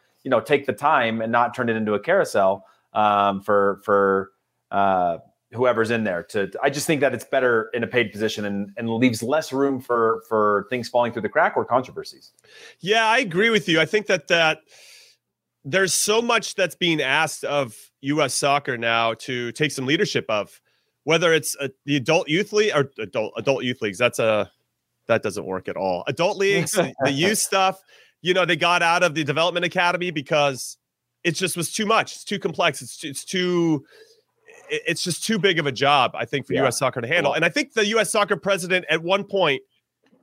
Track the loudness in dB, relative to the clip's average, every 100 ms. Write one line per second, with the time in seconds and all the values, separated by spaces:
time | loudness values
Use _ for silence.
0 | _ _ 0 0 2 0 0 -2 2 2
1 | 2 -2 0 2 0 0 -2 0 0 -2
2 | 2 0 2 2 2 2 -6 _ _ 0
3 | 2 4 2 0 0 2 2 0 2 4
4 | 4 2 -2 _ _ _ _ 0 2 2
5 | 0 -2 -10 _ _ -2 0 2 0 0
6 | -2 -4 -4 -4 -4 -2 -2 -2 -2 0
7 | 0 -2 -4 0 2 2 0 -4 0 0
8 | 0 -2 -4 -4 -6 -6 -8 -8 -6 2
9 | 2 2 -2 -2 -2 -2 0 -2 -2 2
10 | 2 0 -2 2 2 2 -2 -6 -2 0
11 | 0 -2 -2 0 2 0 0 -2 -2 -12
12 | -14 -18 _ _ _ -20 -20 -12 0 2
13 | 4 2 0 0 2 2 2 2 2 0
14 | 0 -2 2 2 4 0 _ -20 -20 -20
15 | -20 _ _ _ _ _ -4 0 0 0
16 | 2 0 2 0 -2 -2 -2 0 0 0
17 | 2 2 0 -4 -4 -2 -2 -8 -20 _
18 | -4 0 0 0 0 0 0 -4 0 2
19 | 0 -2 -6 -6 -6 -4 -4 -2 -2 0
20 | 0 -2 -2 -4 -4 -12 _ _ _ _
21 | -2 2 4 2 0 -6 -8 -8 -2 -2
22 | 2 0 2 -2 0 0 2 2 -2 -4
23 | -6 -4 -4 -2 0 0 -2 -4 -4 0
24 | 0 2 2 2 -2 _ _ _ _ _
25 | 0 0 0 -6 -6 -8 -6 -4 -2 -2
26 | -4 0 0 0 0 0 0 0 -2 -2
27 | -2 0 0 0 0 2 0 0 _ -20
28 | _ _ -2 0 2 2 2 2 2 2
29 | 2 0 -2 0 0 0 -2 0 0 0
30 | -4 -6 -2 0 0 -2 -10 -16 _ _
31 | _ _ -6 -2 -4 -4 -6 -4 0 0
32 | 0 -8 -8 -6 -6 -2 -2 -2 -12 -14
33 | -12 -12 -6 -4 0 0 2 0 -4 -20
34 | -20 _ _ _ _ -20 -8 -6 -4 -4
35 | -4 -6 -4 0 2 2 -2 0 2 4
36 | 2 -2 -6 -6 -4 0 0 0 -2 -2
37 | -2 0 0 0 0 -2 -4 -2 0 0
38 | 0 0 0 -2 -2 -2 0 -2 0 -2
39 | 0 -2 0 0 0 0 -6 _ _ _
40 | _ _